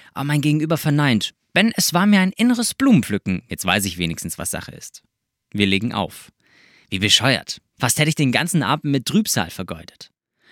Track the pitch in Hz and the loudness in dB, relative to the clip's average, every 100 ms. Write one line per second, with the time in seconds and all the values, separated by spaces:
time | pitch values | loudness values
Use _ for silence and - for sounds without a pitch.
0 | - - 143 147 147 151 156 165 156 147 | -16 -8 -2 0 2 0 0 0 2 2
1 | 143 110 - - _ 165 220 214 - 175 | 4 2 0 -8 _ 0 0 2 0 2
2 | 208 202 190 - 240 240 233 - 269 185 | 4 4 4 2 2 2 -2 0 4 4
3 | - 104 - 92 - - 95 101 98 85 | 4 -2 -2 -4 -6 -6 0 0 0 -2
4 | 85 82 85 - - - - - - - | -4 -4 -8 -8 -8 -8 -10 -16 -20 -20
5 | _ _ _ _ _ 107 101 95 117 101 | _ _ _ _ _ -2 0 0 -2 -4
6 | 82 - - _ _ _ _ _ _ 95 | -6 -8 -20 _ _ _ _ _ _ -2
7 | 101 - 127 117 - - _ _ 123 - | 2 2 2 0 -4 -14 _ _ -2 0
8 | 151 160 139 117 170 165 107 151 147 139 | 0 2 0 0 0 0 0 -2 -2 -2
9 | - 214 214 - 85 - 92 80 82 _ | 0 -2 0 -2 -4 -8 -10 -12 -16 _
10 | - _ _ _ _ | -20 _ _ _ _